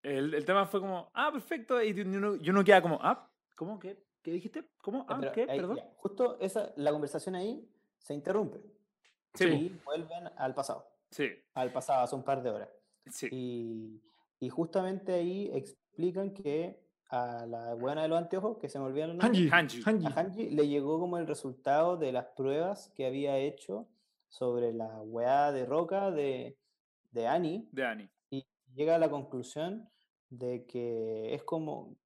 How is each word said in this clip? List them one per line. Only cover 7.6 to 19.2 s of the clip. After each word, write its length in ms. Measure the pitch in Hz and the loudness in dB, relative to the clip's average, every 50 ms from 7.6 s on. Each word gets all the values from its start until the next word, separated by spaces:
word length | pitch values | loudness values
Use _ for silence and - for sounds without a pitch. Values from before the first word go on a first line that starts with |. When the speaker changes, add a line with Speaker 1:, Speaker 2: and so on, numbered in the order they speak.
| - _ _ _ _ _ _ _ | -12 _ _ _ _ _ _ _
Speaker 2:
se 160 | _ - 147 | _ -8 -8
interrumpe. 460 | 147 143 180 190 214 208 - - - - - - _ _ _ _ _ _ _ _ _ _ _ - | -6 -2 0 0 0 0 -2 -6 -12 -16 -20 -20 _ _ _ _ _ _ _ _ _ _ _ 0
Speaker 1:
Sí, 120 | - 185 | 2 4
Speaker 3:
Sí. 20 | 170 | 4
Speaker 1:
po. 160 | 151 143 160 | 6 4 2
Speaker 2:
Y 140 | 185 185 165 - | -2 -6 -10 -6
vuelven 440 | - 151 165 165 160 165 175 175 - - | -4 -4 -4 -4 -8 -10 -10 -10 -12 -6
al 180 | - 135 131 131 | -4 -4 -2 -2
pasado. 320 | 139 135 - 117 - - - _ _ _ _ | -2 -4 -4 -6 -8 -10 -18 _ _ _ _
Speaker 1:
Sí. 180 | - - 143 117 95 - _ _ _ | -4 -4 -2 -2 -4 -10 _ _ _
Speaker 2:
Al 180 | 135 127 123 | -2 -2 -2
pasado, 300 | - 127 - - 139 131 | -2 -4 0 2 2 2
hace 140 | 123 117 143 | 4 2 -2
un 80 | 131 127 | -6 -2
par 180 | - 139 131 | -2 -2 0
de 80 | 123 120 | 0 -4
horas. 200 | 104 104 104 - - - _ _ _ _ _ - | -4 -4 -8 -12 -16 -20 _ _ _ _ _ -16
Speaker 1:
Sí. 200 | - - - 117 | -10 -8 -8 -6
Speaker 2:
Y, 720 | 131 131 123 123 120 117 117 113 113 113 113 110 110 107 _ _ _ _ _ _ _ _ | -6 -6 -6 -6 -6 -6 -6 -6 -8 -8 -10 -12 -16 -18 _ _ _ _ _ _ _ _
y 80 | 131 127 | -8 -6
justamente 640 | - - 165 165 - 190 185 185 190 196 196 - 185 | -2 -4 -4 0 0 -2 0 0 -4 -4 -2 -2 0
ahí 360 | 175 170 175 185 196 202 - | 0 0 0 -2 -4 -4 -4
explican 800 | - 135 135 - - _ _ _ _ - 170 180 170 190 196 196 196 | -4 -6 -6 -8 -18 _ _ _ _ -2 -2 -2 0 -2 -4 -4 -6
que 460 | - - 147 143 156 170 185 202 - _ _ _ _ _ _ | -6 -4 -2 -2 -2 -2 -4 -8 -14 _ _ _ _ _ _
a 360 | 135 123 123 120 120 117 117 | -4 -2 -2 -2 -4 -8 -8
la 280 | 117 117 117 117 117 117 | -8 -8 -6 -6 -6 -4
buena 280 | 117 120 135 147 156 | -2 -2 -2 0 0
de 60 | 160 160 | 0 2
los 100 | 165 170 | 2 0
anteojos, 400 | 170 170 196 190 190 214 226 - | 0 0 -4 -2 -2 -2 -4 -4
que 100 | - 139 | -8 -8
se 100 | - 143 | -6 -6
me 80 | 135 | -4
olvidan 240 | 131 131 147 156 165 | -2 -2 -2 -2 -2
los 80 | 170 | 0
nombres. 260 | 175 | 2